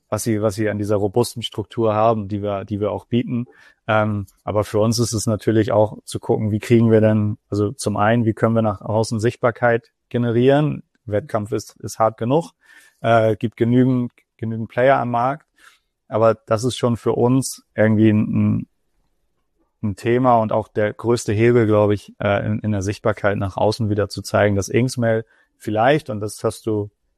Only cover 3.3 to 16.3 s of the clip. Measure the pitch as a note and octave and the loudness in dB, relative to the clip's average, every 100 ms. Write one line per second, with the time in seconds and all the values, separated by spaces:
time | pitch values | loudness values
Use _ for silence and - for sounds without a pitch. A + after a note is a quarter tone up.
3.3 | A#2+ B2 _ _ _ - A2 G#2+ G#2 G2+ | -6 -8 _ _ _ -2 0 0 -4 -8
4.3 | _ - G2+ G2+ G#2+ A2 A2+ A#2 A2 - | _ -6 -4 -2 0 0 0 -2 -2 -2
5.3 | G#2 - A2 G#2+ G#2+ G#2+ - - - - | -2 0 0 2 2 0 -2 -12 -8 -2
6.3 | A#2 G#2+ G#2 - A#2 A2+ A2 A2 G#2+ G#2 | -2 -2 -4 2 4 6 6 4 2 0
7.3 | G#2+ _ G2+ G#2 - A2 G#2 G#2+ A#2+ A2 | -4 _ -2 -2 -4 -6 0 2 2 0
8.3 | G#2+ A#2 A2+ A2 G2 - A2 A2 A2 A#2 | 0 0 2 0 -2 -4 -2 -2 -2 -2
9.3 | - B2 - A#2+ A#2 - _ _ A#2+ A#2+ | 0 -2 0 0 0 -2 _ _ -2 0
10.3 | A#2 C3 C#3 D3+ C3 - _ - G#2 D3+ | 2 4 4 0 -4 -12 _ -6 -6 -4
11.3 | A2 G#2 A2 - - A2 - A2 A2+ A#2 | -6 -4 -6 -8 -14 -12 -2 -2 0 -2
12.3 | D3+ E3 _ _ - _ _ A#2 A#2 A2 | 0 -2 _ _ -20 _ _ 2 4 4
13.3 | G#2+ A2+ - A#2 B2 B2+ B2+ A#2+ - _ | 0 -4 -2 2 4 4 2 -4 -10 _
14.3 | _ A2+ A2+ A2 - C3 C3+ A#2+ A#2+ B2+ | _ -8 -8 -6 0 2 2 0 -2 -2
15.3 | D3+ _ _ _ _ _ _ _ A2 A2+ | -4 _ _ _ _ _ _ _ 2 2